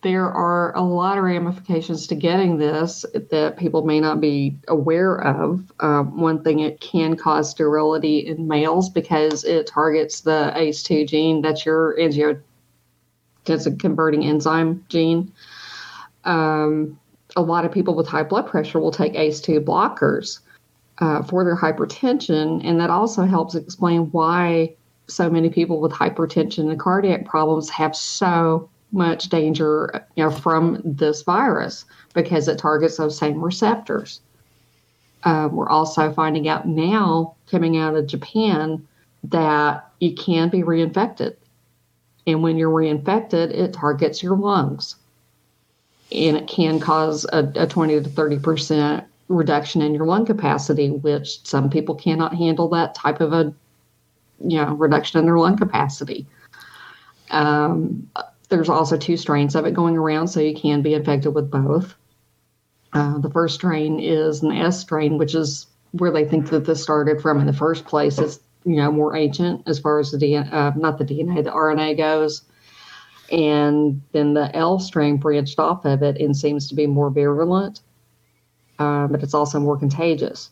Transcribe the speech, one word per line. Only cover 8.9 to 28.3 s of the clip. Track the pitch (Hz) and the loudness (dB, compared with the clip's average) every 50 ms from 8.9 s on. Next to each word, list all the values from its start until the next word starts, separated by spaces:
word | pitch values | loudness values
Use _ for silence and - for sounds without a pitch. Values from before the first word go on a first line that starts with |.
| - 170 151 - 175 151 151 156 151 143 - | -2 -4 -2 0 0 2 2 2 0 -2 -2
it | - 170 165 151 - | 0 0 0 0 0
targets | - 147 151 156 151 160 156 156 - - | 0 0 2 2 2 2 0 0 -4 -4
the | - 160 156 156 147 151 - | -2 0 2 2 2 0 0
ace | - 165 151 151 147 | 0 0 0 0 -4
two | - - 175 151 151 | -2 0 0 0 0
gene. | 143 156 151 156 160 160 156 147 | 2 0 2 2 2 2 2 2
That's | 156 151 151 - | 0 -2 -2 0
your | 156 160 160 160 160 151 151 | 0 2 2 2 2 2 2
angio-, | 165 160 147 143 151 151 147 143 - _ _ _ _ _ _ _ _ _ _ _ _ _ _ _ _ _ _ _ _ | 2 2 2 2 2 0 0 -2 -6 _ _ _ _ _ _ _ _ _ _ _ _ _ _ _ _ _ _ _ _
that's | - 160 151 - 160 | -2 -2 -2 0 -4
a | |
converting | 139 - - 190 160 151 160 160 151 147 147 | -4 -2 -2 -2 0 2 0 2 2 0 0
enzyme | 147 151 151 143 160 156 160 165 160 165 180 - _ | 0 0 0 0 0 2 2 2 0 -2 -4 -8 _
gene. | - 170 160 160 165 170 180 190 - _ - - - - - - - - - - - - - - _ _ _ | -2 0 2 2 2 0 -2 -4 -10 _ -20 -20 -20 -20 -20 -18 -18 -18 -18 -18 -18 -20 -20 -20 _ _ _
Um, | - 175 165 160 156 156 151 151 151 156 156 151 151 151 - _ _ _ _ _ _ - | -2 -2 0 0 0 0 0 0 0 0 -2 -4 -6 -8 -14 _ _ _ _ _ _ -2
a | 180 | -2
lot | 175 160 165 170 170 | -2 0 0 -2 -2
of | 170 | -2
people | - 202 175 - 165 | -2 0 0 0 0
with | 156 160 - | -2 -2 -2
high | - 156 156 | -2 -4 -2
blood | 147 190 214 214 - | 0 -2 -2 -2 -2
pressure | - 156 151 - - 165 | -2 -4 -4 0 -2 -2
will | 156 165 | -2 0
take | 151 - 170 151 - | 0 0 -2 -2 0
ace | - 156 151 151 143 | 0 0 0 0 -2
two | - - 156 151 | -2 0 0 2
blockers, | 147 143 165 165 202 277 - - - - 147 - - - - - _ _ - _ _ _ _ _ _ _ _ - | 2 0 0 0 0 -2 0 0 0 0 0 -2 -4 -8 -14 -14 _ _ -20 _ _ _ _ _ _ _ _ -2
uh, | 170 160 151 151 | 0 0 0 0
for | 147 - 180 180 185 | -2 -2 0 0 2
their | 180 170 | 2 2
hypertension, | 175 - 160 156 156 147 143 - - - 247 - 151 - - 160 156 156 156 165 165 - | 2 0 0 0 0 -4 -6 -4 -2 0 0 0 0 0 0 0 0 0 0 -2 -4 0
and | - 170 165 | 0 0 2
that | 170 170 | 2 2
also | 170 185 214 226 220 202 185 | 2 2 0 0 0 2 2
helps | 185 190 165 160 - - | 2 2 2 0 -2 -4
explain | 165 151 - - - 185 175 170 170 165 151 | -8 -8 -8 -6 -2 0 2 2 2 2 0
why | 156 170 160 160 170 180 175 170 170 165 165 165 160 _ _ _ _ _ _ - | 0 0 2 2 2 2 2 2 2 2 2 0 -2 _ _ _ _ _ _ -20
so | - - 180 170 | -4 -2 0 2
many | 165 165 165 165 | 2 2 2 2
people | 165 - 170 165 175 156 | 2 0 0 0 0 0
with | 151 165 | 0 -2
hypertension | 151 - - - - - 165 156 - 165 156 151 - - 156 156 | 0 0 -2 -2 0 -2 -4 -2 0 -2 -2 -2 -2 -4 -2 -2
and | 160 156 | -2 -2
cardiac | - 180 185 196 196 196 175 - - | -2 0 0 2 2 0 0 0 -4
problems | - - 156 156 156 160 156 151 151 | -4 -2 0 2 2 0 0 -2 -6
have | - - 156 156 156 | -4 -2 -2 -2 -2
so | - - - - - 202 180 | -6 -8 -8 -4 -2 0 0